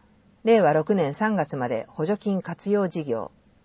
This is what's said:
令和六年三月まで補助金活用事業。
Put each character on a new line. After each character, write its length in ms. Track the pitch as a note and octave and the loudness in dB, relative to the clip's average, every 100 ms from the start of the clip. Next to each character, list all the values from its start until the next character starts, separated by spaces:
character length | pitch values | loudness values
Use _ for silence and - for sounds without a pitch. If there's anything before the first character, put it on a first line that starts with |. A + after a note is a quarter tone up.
| _ _ _ _ A3 | _ _ _ _ 4
令 160 | A3+ | 6
和 100 | D#3+ | 6
六 240 | D#3 D#3 G3+ | 4 2 0
年 180 | C#3+ | 0
三 220 | D3 G#3+ G3+ | 0 -2 0
月 220 | D3 C#3+ | -2 -4
ま 100 | B2 | -4
で 180 | A2+ - | -4 -6
補 160 | - D#3+ | -6 -4
助 120 | G#3 | -2
金 240 | G3+ F#3+ | -2 -4
活 300 | - E3+ G3 | -6 -8 -2
用 160 | G3+ F#3+ | 0 0
事 160 | E3 | -4
業。 280 | C#3+ A2+ E2+ - _ _ | -4 -6 -6 -14 _ _